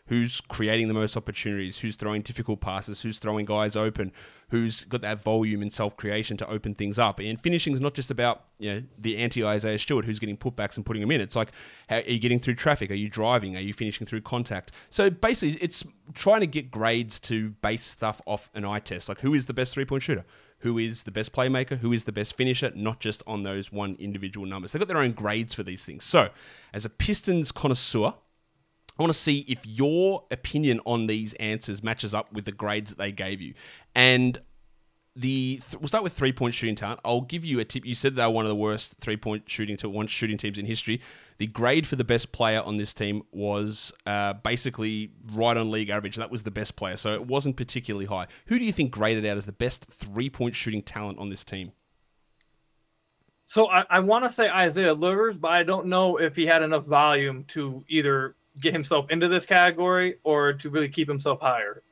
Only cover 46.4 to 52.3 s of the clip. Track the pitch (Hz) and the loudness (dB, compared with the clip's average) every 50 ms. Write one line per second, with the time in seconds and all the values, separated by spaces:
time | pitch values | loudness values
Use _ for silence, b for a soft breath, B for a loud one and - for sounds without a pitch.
46.4 | 104 107 98 104 104 - - - 101 92 90 - - 107 107 - 123 123 135 143 | -8 -8 -6 -6 -6 -8 -6 -6 -6 -6 -4 -4 -2 -2 -2 -2 -2 -2 -2 0
47.4 | 139 139 123 - 123 - - 127 123 - 104 101 98 101 101 92 87 B B B | 0 -2 -2 -4 -6 -6 -6 -6 -6 -4 -4 -4 -4 -4 -4 -6 -6 B B B
48.4 | B - 233 247 233 214 175 - 147 123 123 107 107 110 113 110 107 107 101 104 | B 0 0 2 2 0 0 0 0 0 0 0 2 2 2 2 0 0 -2 -2
49.4 | 98 104 98 - 117 127 - - - - - - - 101 101 113 131 135 - - | -6 -8 -4 -4 -2 -2 -2 -6 -10 -18 -16 -16 -14 -8 -4 -4 -4 -4 -2 -2
50.4 | 123 120 113 - - 113 110 104 - - - 104 104 101 92 - 101 101 95 - | -2 -2 -2 -2 -4 -4 -4 -4 -6 -6 -8 -8 -8 -8 -8 -8 -8 -8 -8 -10
51.4 | - - 101 95 90 95 - _ _ _ _ _ _ _ _ _ _ _ | -10 -10 -10 -10 -10 -12 -14 _ _ _ _ _ _ _ _ _ _ _